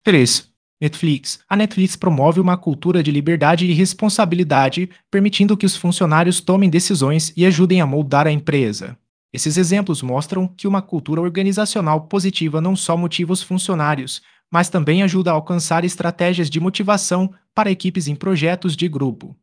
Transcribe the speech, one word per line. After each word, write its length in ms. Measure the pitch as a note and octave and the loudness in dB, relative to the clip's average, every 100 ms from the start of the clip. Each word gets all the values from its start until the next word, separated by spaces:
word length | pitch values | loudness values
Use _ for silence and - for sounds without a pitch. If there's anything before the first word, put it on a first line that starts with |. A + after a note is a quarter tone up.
Três, 460 | - E3+ A#2+ - - _ _ _ | 4 4 4 0 -6 _ _ _
Netflix, 600 | D3+ - E3 C#3 - - _ | -6 -2 -2 -2 -6 -14 _
a 80 | G3+ | 0
Netflix 400 | G#3+ F#3+ F#3 - | 0 0 0 0
promove 420 | F#3 D3 C#3+ E3 | 0 4 4 4
uma 160 | F#3 F3+ | 2 0
cultura 480 | F3 C#3+ E3+ F3+ | -2 -2 0 0
de 80 | D3+ | 2
liberdade 540 | D3 D3 E3+ D3+ E3 F3+ | 0 0 2 2 2 2
e 80 | |
responsabilidade, 1160 | D#3+ F#3 - G#3+ - G3 F3 D#3+ C3+ C3+ D3+ F3+ - _ | 2 0 0 -2 0 0 0 0 2 2 -2 -6 -10 _
permitindo 460 | G3 G#3 G3 G3+ G#3 | 0 0 2 2 2
que 80 | G3 | 0
os 100 | - | 0
funcionários 640 | F3 F3 F3 D#3 F3 F3 | -2 0 2 2 2 0
tomem 300 | - F#3+ G3 | 0 2 4
decisões 640 | D#3+ - F3+ C3+ D#3+ D#3 - | 2 0 0 2 0 -2 2
e 100 | F#3 | 2
ajudem 360 | D#3+ F#3 F3+ | 4 4 4
a 40 | D3 | 2
moldar 420 | C#3+ C#3+ C#3+ D#3 | 0 0 2 2
a 40 | |
empresa. 680 | D3 C#3+ C#3+ A#2 G#2 F#2+ A#2+ _ _ _ B2 | 0 0 0 0 -4 -10 -16 _ _ _ -6
Esses 220 | D#3 D#3+ | -2 0
exemplos 460 | F3 G3+ F#3+ D3+ | 2 0 0 -4
mostram 440 | B2+ B2+ D3 F#3 F#3 | -2 -4 -4 -4 -4
que 200 | F3+ G3+ | -4 -2
uma 120 | G3 | -2
cultura 400 | F#3+ E3 - D#3+ | -2 -8 -4 -4
organizacional 840 | F3 E3+ G3 G3 G#3 G#3+ D#3+ D#3 | -2 0 0 0 -2 -2 0 -2
positiva 600 | D#3 G3+ F#3 - D#3+ D#3 | 0 -2 0 -2 -2 -2
não 140 | E3+ F#3+ | -2 -2
só 200 | - E3+ | -2 -2
motiva 380 | F3 - E3+ | -2 -4 -2
os 80 | F#3 | -4
funcionários, 800 | - F#3 - F3 D3 D3 B2+ - _ _ _ | -2 -4 -2 -2 0 -2 -6 -12 _ _ _
mas 180 | E3+ F3 | -2 0
também 320 | F#3 D3 E3+ | 0 2 2
ajuda 300 | G3 F#3+ F3+ | 2 2 0
a 20 | |
alcançar 500 | D#3 D#3 F3 D#3 E3 | -2 -2 -4 0 -2
estratégias 680 | F3 - E3+ F3 F3 F3 D#3 | -2 -4 -6 -2 -2 0 -2
de 80 | D#3+ | -2
motivação 760 | F3 - G3+ G#3 - F3+ F#3+ - _ | -4 -2 0 0 0 -2 -2 -6 _
para 200 | - G#3 | -2 -2
equipes 360 | F#3+ F#3 F#3 D3 | -2 -2 -4 -6
em 60 | |
projetos 600 | C#3+ F#3 F3 D#3+ F3+ F3+ D3 | -6 -2 0 0 -2 -4 -2
de 120 | F3 | -4
grupo. 480 | C#3 C3+ A2 - - | -2 -4 -4 -14 -20